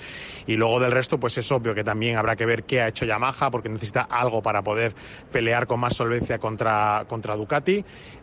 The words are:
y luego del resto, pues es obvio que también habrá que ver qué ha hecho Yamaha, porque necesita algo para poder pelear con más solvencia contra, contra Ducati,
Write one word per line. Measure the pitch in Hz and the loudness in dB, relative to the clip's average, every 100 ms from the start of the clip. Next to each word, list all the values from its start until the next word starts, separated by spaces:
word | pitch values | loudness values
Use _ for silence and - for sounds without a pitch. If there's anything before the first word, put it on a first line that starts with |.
| - - - - - | -10 -14 -14 -10 -2
y | 110 | 2
luego | 113 123 | 4 4
del | 127 | 4
resto, | 123 123 147 | 2 2 0
pues | 120 123 | 0 -2
es | 113 | 0
obvio | 131 117 | 0 0
que | 107 | -2
también | 104 107 117 | -2 0 0
habrá | 117 110 113 | 2 2 2
que | 113 | 2
ver | 113 | 0
qué | - 127 | 0 0
ha | 113 | 2
hecho | - | 0
Yamaha, | 117 107 127 135 139 | -2 0 0 0 0
porque | 120 107 | 0 -4
necesita | 110 107 127 | -6 -2 -2
algo | 123 120 123 110 | 0 0 2 2
para | 110 104 | 0 0
poder | 101 107 117 101 - - - | 0 0 0 -2 -16 -18 -4
pelear | 127 113 120 123 | 0 2 2 0
con | 120 | 0
más | 120 | 0
solvencia | - 117 120 120 117 | 0 0 0 -2 -2
contra, | 110 107 113 107 107 104 - | -2 0 2 2 4 2 -2
contra | 113 107 | -6 -4
Ducati, | 107 104 147 143 202 190 - - - | -4 -2 0 2 0 -2 -14 -20 -12